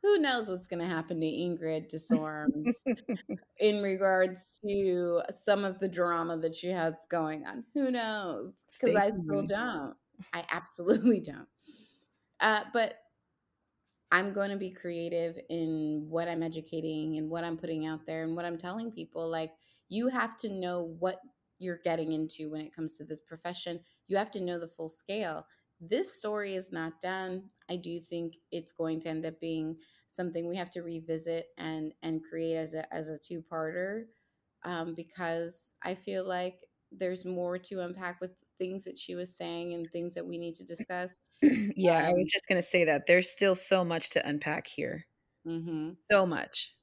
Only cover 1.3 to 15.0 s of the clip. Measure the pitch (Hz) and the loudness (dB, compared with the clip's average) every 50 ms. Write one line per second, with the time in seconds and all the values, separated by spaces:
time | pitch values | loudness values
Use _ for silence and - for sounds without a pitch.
1.3 | 156 - 170 175 175 165 165 160 160 156 156 - - 160 - - 226 - 160 156 | 0 0 0 0 -2 -2 0 0 -2 -2 -2 -4 -8 -6 0 2 4 4 4 0
2.3 | 156 151 151 151 - 302 311 233 240 - - 269 240 - - - 247 185 - _ | -4 -2 2 2 2 4 4 0 -2 0 0 -2 -2 -2 -2 -4 -4 -4 -4 _
3.3 | 208 180 - _ _ _ - 214 208 208 202 196 190 190 196 190 190 185 185 185 | -8 -8 -8 _ _ _ 6 6 6 6 2 0 0 4 4 6 8 8 6 4
4.3 | 185 185 - - - - - 208 202 202 196 190 180 180 175 175 170 170 - - | 4 -4 -12 -14 -16 -8 -4 0 0 2 4 4 4 4 2 2 2 2 0 0
5.3 | 190 - - - 202 202 202 196 185 190 196 190 170 170 180 175 170 165 165 170 | -6 -4 4 4 4 4 4 0 -2 -2 -2 -2 2 2 2 2 4 2 0 0
6.3 | 170 165 160 165 160 160 - 175 185 180 165 165 160 160 - - - 170 160 156 | -2 0 -2 -2 -2 -2 -4 -2 0 2 2 0 0 -2 -6 -2 0 0 0 0
7.3 | 156 156 - - - - 233 _ _ 294 277 262 254 247 226 220 220 214 202 180 | -2 -4 -8 -8 -10 -10 -12 _ _ 0 0 2 2 0 0 0 -2 -2 -2 -4
8.3 | 156 104 107 185 185 - - - - - - 175 170 208 202 202 208 190 170 156 | -4 -4 -6 -8 -10 -14 -20 -20 -8 2 4 6 6 6 6 4 2 0 0 0
9.3 | 151 - - 165 190 208 233 247 220 160 143 131 - _ _ _ _ _ 185 - | 2 2 2 2 0 0 0 -2 -2 -4 -4 -6 -10 _ _ _ _ _ -14 -8
10.3 | - 170 170 - - 170 170 - - - 175 180 220 226 202 247 226 190 - 147 | -6 -6 -4 -4 -4 -6 -6 -8 -10 -4 4 4 4 6 8 6 6 6 4 -4
11.3 | 143 - - _ _ _ _ - - - - - _ _ _ _ _ _ _ _ | -10 -12 -14 _ _ _ _ -20 -20 -20 -20 -20 _ _ _ _ _ _ _ _
12.3 | _ _ - 214 220 214 208 - - 240 226 214 - - _ _ _ _ _ _ | _ _ 4 6 6 4 2 0 2 2 2 2 0 -6 _ _ _ _ _ _
13.3 | _ _ _ _ _ _ _ _ _ _ _ _ _ _ _ _ - 180 190 202 | _ _ _ _ _ _ _ _ _ _ _ _ _ _ _ _ 4 4 4 2
14.3 | 196 202 196 196 202 196 190 185 190 - - 175 170 170 | 0 0 0 0 0 -2 -4 -6 -8 -8 -8 -8 -6 -4